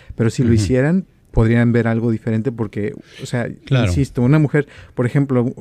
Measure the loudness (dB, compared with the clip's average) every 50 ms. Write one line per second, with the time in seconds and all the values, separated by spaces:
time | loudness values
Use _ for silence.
0 | -20 -16 -4 -2 -2 -2 0 0 2 2 2 2 2 2 2 2 2 2 0 0
1 | -2 -6 _ _ _ _ 0 2 4 4 4 4 4 4 2 2 2 0 0 0
2 | 0 -2 -2 -2 -2 -2 -2 -2 -2 -4 -4 -4 -8 -6 -6 -6 -6 -6 -8 -10
3 | -18 -20 -18 -16 -10 -6 -6 -4 -4 -6 -8 -12 -4 -2 0 0 2 0 0 0
4 | -2 -2 -2 0 2 4 4 4 2 2 0 -2 -2 -4 -10 -20 -20 -12 -4 -4
5 | -4 0 0 0 0 0 0 0 0 -2 -4 -4